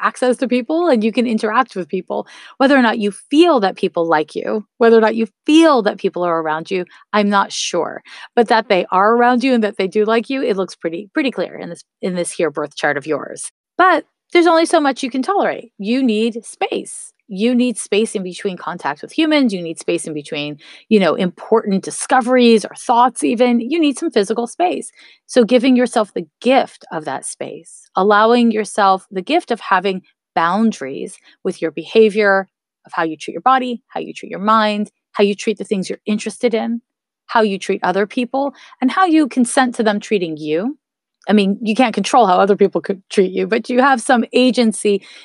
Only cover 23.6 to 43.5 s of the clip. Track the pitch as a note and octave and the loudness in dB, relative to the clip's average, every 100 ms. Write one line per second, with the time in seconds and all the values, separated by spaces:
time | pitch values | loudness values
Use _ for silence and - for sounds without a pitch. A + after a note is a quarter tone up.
23.6 | A3+ E4+ D4 B3+ E4 A3+ G3 A3+ A#3 - | -2 -2 -2 -2 -2 -2 -2 -4 -6 -4
24.6 | F4+ - - _ - _ - B3+ G#3+ B3 | -4 -4 -10 _ -20 _ -2 2 4 4
25.6 | C4+ B3 B3 A#3 G#3+ F#3+ E3 _ A#3+ C4 | 4 2 2 0 -4 -6 -12 _ 0 2
26.6 | - - - E3+ D#3 C3 - - C3+ - | 0 -8 -12 -10 -8 -8 -10 -12 -14 -14
27.6 | - - _ - G3 G#3 A3 A#3+ A#3 G#3+ | -20 -20 _ 0 4 4 4 4 2 0
28.6 | G3+ - G3 F#3+ - G3+ F#3 D#4+ - A3+ | -4 0 2 2 -4 -10 -2 -2 -2 -6
29.6 | - F#3+ G3 F#3+ - _ _ - E3 G3 | -2 0 0 -6 -10 _ _ -2 0 0
30.6 | A3+ - C3+ C#3 G3 - _ _ F#3+ F3+ | 0 -2 -10 -10 -12 -14 _ _ -8 -4
31.6 | D#3+ D#3 D#3 A3+ A3 G3+ G#3 G3 F#3+ _ | -6 -8 -2 4 4 4 2 2 -2 _
32.6 | _ _ - - E3 D#3 - E3+ B3 C4 | _ _ -12 -6 -6 -6 -10 -2 2 2
33.6 | B3+ A#3 _ F3 D#3+ D#3 - E3+ G#3 A3 | 0 -8 _ -12 -12 -14 -14 -6 0 2
34.6 | G#3+ G#3 G#3 _ _ - G3+ G3 - G#3 | 2 -2 -6 _ _ 0 0 0 -4 -6
35.6 | G3 G3+ F3 G3 - G#3+ A3 - A#3+ A3 | -4 -6 -6 -8 -4 -4 -4 -4 -2 -2
36.6 | A3+ A#3 _ _ _ _ - A#3+ A3 G3 | -4 -8 _ _ _ _ -4 0 0 -2
37.6 | - G3 F3+ F#3 G#3 - A#3+ C4+ C#4 - | -4 -4 -2 -2 -2 -4 -4 -4 -6 -8
38.6 | - - C4 - F#4 D#4 C4+ - A#3+ - | -20 -4 -2 2 2 4 2 0 0 2
39.6 | B3+ A#3+ G#3+ G#3 - G#3 F3 D#3 D3+ D#3 | 0 0 0 -2 -2 -2 -2 -6 -4 -2
40.6 | A#3 D4+ _ _ _ _ - G#3 G3 G3+ | -2 -8 _ _ _ _ 2 2 2 -2
41.6 | A3 G#3+ B3 G#3+ G3 A3 G3+ F#3 G3 G3 | -2 0 0 0 2 4 6 4 4 4
42.6 | G3 E3+ - F#3+ - - F#3 F#3 F#3 | 2 0 -4 -8 -4 0 0 0 -2